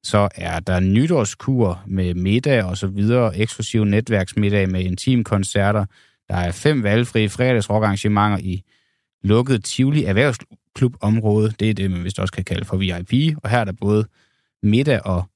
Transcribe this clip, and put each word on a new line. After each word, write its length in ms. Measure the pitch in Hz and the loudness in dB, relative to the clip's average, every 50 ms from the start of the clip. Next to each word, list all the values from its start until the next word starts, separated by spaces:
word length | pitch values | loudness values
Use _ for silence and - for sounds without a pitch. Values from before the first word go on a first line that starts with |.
| - | -6
så 260 | - - 104 101 98 - | 0 0 2 2 0 -2
er 240 | - 87 85 85 82 | -6 -8 -6 -6 -6
der 200 | 90 - 92 90 | -2 -2 0 2
nytårskur 1040 | 92 95 98 113 143 160 180 143 110 101 - _ - - 135 123 113 95 85 90 - | 2 2 2 2 2 2 2 0 0 -2 -6 _ -4 -2 0 2 2 0 0 -4 -8
med 260 | 98 95 98 92 90 87 | -6 -4 -2 -2 -2 -2
middag 500 | 90 90 98 101 123 127 151 135 117 101 | -2 0 2 0 2 2 2 2 2 2
og 140 | 90 92 | -2 -4
så 100 | - - | -4 -4
videre, 500 | 95 95 101 101 110 120 127 120 110 80 | -4 -2 0 0 2 2 2 2 0 0
eksklusiv 460 | 90 107 110 - - 107 - - 113 107 | -2 -4 -4 -4 -8 -8 -2 0 0 2
netværksmiddag 840 | 104 101 107 113 - 113 101 95 - - 107 104 101 101 101 95 92 | 2 2 0 0 0 0 -2 -2 -2 -2 0 0 2 2 2 0 0
med 140 | 92 92 92 | 0 -2 -2
intimkoncerter. 1000 | 92 92 - - 131 131 123 110 - 107 98 95 - - 101 98 101 104 107 101 - _ _ _ _ _ _ _ _ | -2 -4 -2 0 0 0 0 0 0 0 -2 -2 0 0 0 2 2 2 0 -2 -4 _ _ _ _ _ _ _ _
Der 60 | 92 | -4
er 160 | 90 90 87 | -2 -2 -4
fem 320 | 87 - - 151 151 135 107 | -4 0 0 0 0 2 2
valgfrie 460 | 101 104 113 120 120 - 113 107 101 | 2 2 2 2 0 0 0 0 0
fredagsrockarrangementer 1080 | - - 127 127 127 117 101 - 104 107 107 104 98 98 - 104 104 104 104 107 104 | 0 0 0 2 2 0 0 0 0 0 2 0 -2 0 0 0 2 2 2 2 0
i 260 | 92 - 95 90 95 - _ _ _ _ _ _ _ _ _ _ _ - | -2 -4 -4 -6 -6 -8 _ _ _ _ _ _ _ _ _ _ _ 0
lukket 400 | 98 104 117 123 131 131 107 92 | 2 2 2 4 2 0 -2 -2
Tivoli 400 | - - - 131 135 147 151 80 | -6 -2 0 0 2 2 0 0
Erhvervsklubområde. 1500 | 87 95 104 135 147 117 - - _ - _ _ _ _ - 131 123 123 - - 104 110 117 107 107 104 107 107 110 107 - | 0 2 2 2 0 0 -4 -12 _ -20 _ _ _ _ -2 -2 -2 -2 -2 0 0 0 2 2 2 2 2 2 0 0 -2
Det 100 | 104 110 | -2 -2
er 40 | 107 | 0
det, 180 | 98 98 98 | 0 -2 -2
man 120 | 90 87 87 | -2 -4 -4
vist 160 | 95 101 - | -6 -4 -4
også 140 | 92 92 - | -4 -4 -4
kan 100 | - 90 | -6 -6
kalde 220 | - 90 87 - | -4 -4 -6 -4
for 120 | - - | -4 -4
V 40 | 92 | -2
I 220 | 95 92 87 87 90 - - 127 147 160 151 | -2 -2 -4 -6 -4 -2 0 2 2 0 -2
P. 40 | 151 - | -2 -4
Og 60 | 107 | -2
her 80 | 117 | 0
er 80 | 120 113 | 0 0
der 60 | 98 | -2
både 360 | 92 - - 101 104 107 110 - _ _ _ _ _ _ _ _ _ _ - | -6 -4 0 2 2 2 0 -2 _ _ _ _ _ _ _ _ _ _ 0
middag 380 | 104 104 120 143 151 131 98 - | 2 2 2 2 2 0 0 0
og 180 | - 92 87 92 - _ | -2 -2 -2 -4 -6 _